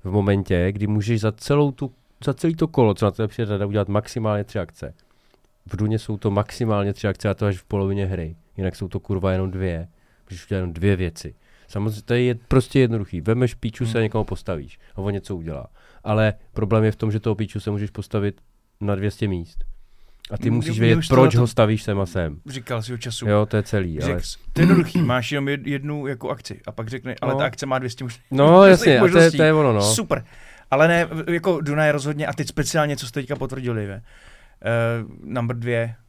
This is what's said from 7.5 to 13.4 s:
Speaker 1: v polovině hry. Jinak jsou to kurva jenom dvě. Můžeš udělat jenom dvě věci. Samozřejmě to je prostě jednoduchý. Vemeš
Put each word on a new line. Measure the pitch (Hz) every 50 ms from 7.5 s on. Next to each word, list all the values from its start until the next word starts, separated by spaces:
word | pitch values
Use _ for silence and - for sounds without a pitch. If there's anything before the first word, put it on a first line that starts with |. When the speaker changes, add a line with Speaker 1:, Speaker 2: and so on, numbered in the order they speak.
| 98 90
Speaker 1:
v | _
polovině | _ - 101 98 98 98 101 98
hry. | 92 95 87 82 78 82 - _ _ _
Jinak | - 95 92 -
jsou | - 101 87
to | - 95
kurva | _ - 101 92 90 95
jenom | 92 92 95 95
dvě. | 92 92 95 92 85 80 85 85 _ _ _ _ _ _ _ _
Můžeš | 92 87 -
udělat | _ 104 95
jenom | 90 90
dvě | 82 80 90 101 98
věci. | 87 92 85 80 - - - - _ _ _ - _ _ _
Samozřejmě | - 104 101 110 107 104
to | - - 120
je | 123 127 123 120
prostě | 117 - _ 127 131 127 - - 139
jednoduchý. | 127 117 113 110 98 - - 85
Vemeš | 78 107 113 123